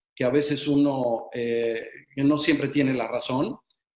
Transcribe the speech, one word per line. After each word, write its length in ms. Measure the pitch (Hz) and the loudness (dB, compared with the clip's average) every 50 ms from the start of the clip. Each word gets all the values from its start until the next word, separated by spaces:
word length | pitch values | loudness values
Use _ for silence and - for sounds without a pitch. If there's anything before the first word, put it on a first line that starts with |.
| _ _ _ | _ _ _
que 100 | - 127 | -2 -2
a 60 | 123 | 2
veces 380 | 135 147 147 147 147 139 - | 2 2 2 2 -2 -2 0
uno, 600 | 147 143 143 143 143 139 135 123 120 117 113 - - - | 2 2 4 4 2 2 0 -2 -2 -2 -4 -6 -8 -8
eh, 500 | 123 117 117 117 117 117 113 113 117 - - - - - _ _ | -6 -4 -2 -2 0 0 -2 -2 -4 -8 -12 -16 -20 -20 _ _
que 100 | 139 139 | 0 2
no 140 | 143 151 | 2 2
siempre 300 | 147 - 165 147 135 143 | 4 2 2 2 2 0
tiene 260 | 123 - 147 135 135 127 | 0 0 0 2 2 0
la 140 | 123 110 | -2 -2
razón. 500 | 110 123 120 - - 123 135 170 226 - - _ _ _ _ _ _ _ | -4 -4 -6 -4 -2 -2 -2 -2 -2 -4 -10 _ _ _ _ _ _ _